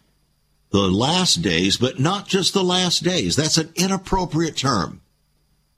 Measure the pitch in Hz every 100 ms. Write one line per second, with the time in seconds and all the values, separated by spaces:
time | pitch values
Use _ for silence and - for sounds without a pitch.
0 | _ _ _ _ _ _ _ 98 98 95
1 | 127 180 185 - 82 82 95 90 123 -
2 | 147 196 - 190 180 196 185 180 180 -
3 | 165 180 92 - 156 165 156 - 190 190
4 | - 190 175 151 160 - 135 110 69 -
5 | _ _ _ _ _ _ _